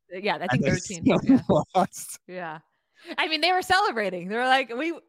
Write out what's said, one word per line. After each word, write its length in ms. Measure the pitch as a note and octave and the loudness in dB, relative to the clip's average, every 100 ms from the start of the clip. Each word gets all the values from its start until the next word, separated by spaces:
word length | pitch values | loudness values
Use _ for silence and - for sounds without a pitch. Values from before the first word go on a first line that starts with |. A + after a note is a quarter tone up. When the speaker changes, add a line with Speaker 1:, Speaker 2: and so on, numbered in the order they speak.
| _ | _
Speaker 1:
Yeah, 240 | F#3 G3+ D#3 | -6 -4 -2
I 40 | |
Speaker 2:
And 100 | D#3 | 0
Speaker 1:
think 120 | B2+ | 0
Speaker 2:
they 80 | - | 2
Speaker 1:
thirteen. 340 | F3+ - F3 - | 0 -4 -2 2
Speaker 2:
still 140 | F3 | 2
Speaker 1:
Yeah. 160 | - C4 - E3+ | 4 4 4 2
Speaker 2:
<laughs> 200 | - F#3+ | 2 0
lost. 440 | F#3 - - - - | 0 -2 -14 -16 -14
Speaker 1:
Yeah. 320 | F3+ E3+ D#3 - _ _ _ - D#4 | -10 -10 -12 -16 _ _ _ -10 -4
I 100 | D#4 | -2
mean, 140 | D#4 | 0
they 100 | D#4+ | 2
were 80 | F#4 | 2
celebrating. 640 | F4+ F#4 G#4 A#3 G3+ F#3 F3 | 2 2 2 0 -2 -4 -4
They 80 | A3 | -2
were 100 | B3+ | 2
like, 260 | C4 C4 A#3+ | 2 2 -4
"We, 180 | D#4+ D#4 | -4 -6